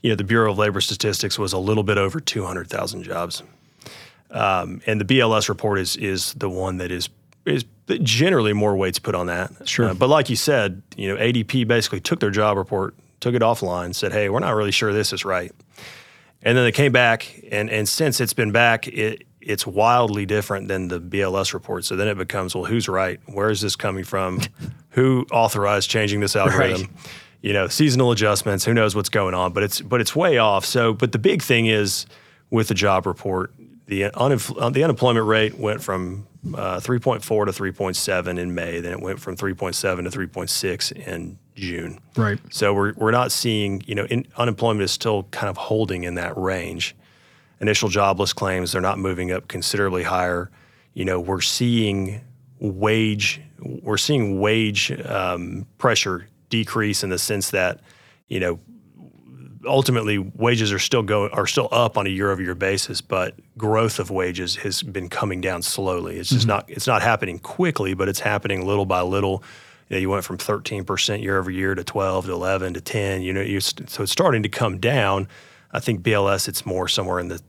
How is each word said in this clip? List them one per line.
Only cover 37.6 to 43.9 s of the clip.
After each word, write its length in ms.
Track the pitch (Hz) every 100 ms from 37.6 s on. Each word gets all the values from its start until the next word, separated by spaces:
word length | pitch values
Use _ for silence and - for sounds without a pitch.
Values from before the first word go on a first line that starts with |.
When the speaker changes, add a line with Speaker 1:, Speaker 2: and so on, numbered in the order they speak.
| 98
Speaker 1:
point 240 | 90 95
seven 420 | 92 - 92 90 90
in 160 | 90
May. 280 | 87 85 85
Then 120 | 87
it 80 | 90
went 200 | 92 95
from 160 | - 92
three 180 | 98
point 220 | 92 95 85
seven 280 | 98 90 87
to 40 |
three 160 | 92 87
point 240 | - 85
six 400 | - 95 82 -
in 480 | - - 85 78 - _
June. 460 | - 92 85 85 - - -
Speaker 2:
Right. 240 | 107 101 -
Speaker 1:
So 240 | - 101
we're, 200 | 101 101 -
we're 160 | 110
not 180 | 120 123
seeing, 500 | - 120 107 101 98
you 80 | -